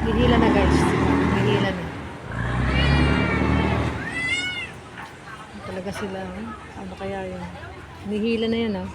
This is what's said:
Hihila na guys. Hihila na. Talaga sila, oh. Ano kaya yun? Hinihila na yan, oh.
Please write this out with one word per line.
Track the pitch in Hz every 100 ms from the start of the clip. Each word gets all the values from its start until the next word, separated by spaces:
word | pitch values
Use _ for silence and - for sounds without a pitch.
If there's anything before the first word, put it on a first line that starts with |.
Hihila | 226 226 240 240
na | 226
guys. | 202 196 - - - - - - 196
Hihila | 202 - 196
na. | 180 165 143 - - - 58 60 62 64 65 67 71 65 64 - - - - - - - - - 855 719 719 740 719 - - - - - - - - - -
Talaga | - 185 185 190
sila, | 208 190 190
oh. | 185 226 226 - -
Ano | 196 185
kaya | 196 196
yun? | 190 185 180 175 - - - -
Hinihila | 196 214 220 226 226
na | 226
yan, | 226 196
oh. | 190